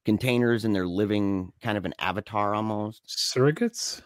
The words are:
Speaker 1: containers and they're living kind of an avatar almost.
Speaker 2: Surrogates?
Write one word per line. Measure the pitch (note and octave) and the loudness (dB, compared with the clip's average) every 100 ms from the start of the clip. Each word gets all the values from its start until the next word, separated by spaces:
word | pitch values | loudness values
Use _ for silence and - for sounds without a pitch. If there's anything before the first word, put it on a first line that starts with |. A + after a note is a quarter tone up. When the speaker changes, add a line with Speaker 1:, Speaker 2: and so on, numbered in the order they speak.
| - | 0
Speaker 1:
containers | G#2+ B2+ A#2+ A#2+ A2+ A2 | 2 2 2 4 2 2
and | |
they're | F#2+ F2+ | 0 0
living | F2+ G#2 G#2 G2 F#2+ F2+ _ | 0 0 2 0 -2 -6 _
kind | A2+ G#2 | -4 -2
of | F2 | -4
an | - | -4
avatar | F#2+ F#2+ - G#2+ G2+ | -4 -4 -4 -2 0
almost. | G#2 A2 G#2 G#2+ - - | 0 -2 -2 -4 -8 -12
Speaker 2:
Surrogates? | - - B2+ C#3 D#3 A#3+ - - - | -6 -2 4 4 4 -2 -2 -8 -10